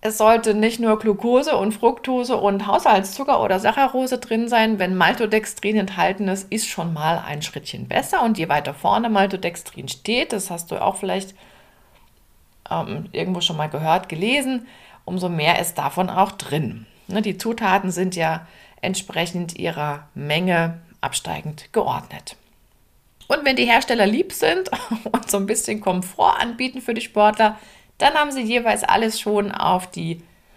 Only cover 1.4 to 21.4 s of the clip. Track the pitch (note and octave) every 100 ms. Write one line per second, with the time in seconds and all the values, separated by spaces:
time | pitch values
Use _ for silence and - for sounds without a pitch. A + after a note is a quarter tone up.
1.4 | D4 A3 G3 G#3+ A#3 A#3+ - B3+ B3 A#3+
2.4 | G3+ G3+ G3 G#3 D4+ G3+ G3 - C#4 C4+
3.4 | A3 F#3 G#3 A#3 C4+ B3+ C4 B3+ - A3+
4.4 | A#3 A#3 A3 G#3 F#3 F#3 E3+ B3 A3 G#3+
5.4 | G#3+ - G3+ G#3+ F#3+ F#3 E3+ G3 G3 G3
6.4 | G3 A3 - - E3+ D#3 D#3 E3 - D3
7.4 | D3+ C#3+ - - - - C4+ F#4 A#3 A3
8.4 | E3 D3 C#3+ D3 - G#3+ A#3 G#3 F#3+ F#3+
9.4 | F3 E3+ - - C3 - - A#3+ D#4+ G#3+
10.4 | - E3+ E3+ - - - F#3+ F#3+ G3 -
11.4 | - - _ _ _ _ _ _ _ _
12.4 | _ _ - E3+ - A#2 E3+ - F3 F3+
13.4 | F3 D#3+ D3+ D3+ D#3 E3+ - D#3 G#3 C#4
14.4 | C4 C4 B3 - - - - F#3 F3+ E3+
15.4 | D3+ E3+ E3+ - C#3+ E3+ F#3 E3+ G#3 -
16.4 | - D3 B2+ A2 A2 _ - F#3+ A3 F3
17.4 | A3+ A3+ G#3+ G3 F#3+ F3 F#3+ F3+ D#3+ D#3+
18.4 | - - - _ - F#3+ - - E3 F3
19.4 | E3+ - E3 E3 D3 D3 - - C#3+ D3+
20.4 | F#3 E3+ E3 E3 - _ - - - D#3